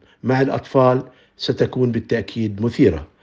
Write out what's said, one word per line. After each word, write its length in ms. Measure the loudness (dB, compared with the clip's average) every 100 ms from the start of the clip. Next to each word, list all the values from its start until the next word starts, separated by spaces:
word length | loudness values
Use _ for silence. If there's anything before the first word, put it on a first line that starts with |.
| _ _ -2
مع 160 | 0
الأطفال 640 | 0 -2 -2 2 4 2 -2 -14 _ _
ستكون 560 | -6 -2 -2 0 0
بالتأكيد 680 | -2 -2 -4 -4 -6 -6 -4
مثيرة، 440 | -4 2 2 2 -6 _